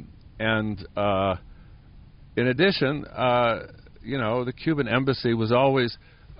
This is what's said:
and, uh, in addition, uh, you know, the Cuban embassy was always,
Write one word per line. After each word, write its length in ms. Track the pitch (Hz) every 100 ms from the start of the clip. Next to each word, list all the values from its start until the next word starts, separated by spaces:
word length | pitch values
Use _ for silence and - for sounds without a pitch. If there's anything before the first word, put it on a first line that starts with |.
| - - - -
and, 480 | 110 110 107 98 82 104
uh, 400 | 101 95 98 90 - - - - - - - - - -
in 120 | 123
addition, 580 | 127 190 - 135 147 -
uh, 600 | - 127 123 117 104 - - - -
you 160 | 113 135
know, 280 | 110 123 123
the 80 |
Cuban 340 | - 165 147 117
embassy 460 | 120 135 127 117
was 180 | 117 110
always, 460 | 123 135 135 120 - - - -